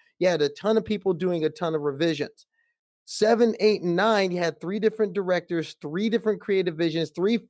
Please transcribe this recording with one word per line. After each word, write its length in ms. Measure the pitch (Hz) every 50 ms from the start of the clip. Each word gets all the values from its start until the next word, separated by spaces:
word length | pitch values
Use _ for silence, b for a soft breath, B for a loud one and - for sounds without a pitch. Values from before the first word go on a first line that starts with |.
| _ _ _ -
You 100 | 175 185
had 140 | 175 151 147
a 60 | 143
ton 260 | 143 - - 208 220
of 80 | 220 214
people 280 | - 214 196 - 190 185
doing 300 | 147 185 180 175 165 156
a 60 | 151
ton 240 | 151 - 180 165 160
of 80 | 156 147
revisions. 640 | 147 135 139 165 170 156 139 147 - - - - _ _ _ _ _ _ _ _ _ _ _ _
Seven, 500 | - - - 214 220 233 220 240 226 208 -
eight, 200 | 196 214 208 - -
and 140 | 180 170
nine, 340 | 175 202 226 220 202 190 185
you 80 | 175 175
had 220 | 175 165 151 -
three 180 | - 170 196 214
different 360 | 196 214 214 - 220 202 175
directors, 600 | 202 190 180 180 175 - - 175 165 156 - - -
three 300 | - 147 156 185 214 226
different 300 | 214 233 220 220 208 185 -
creative 340 | - 196 190 180 175 156
visions, 340 | 156 170 165 156 165 160 151
three 280 | - 170 180 208 233 226 -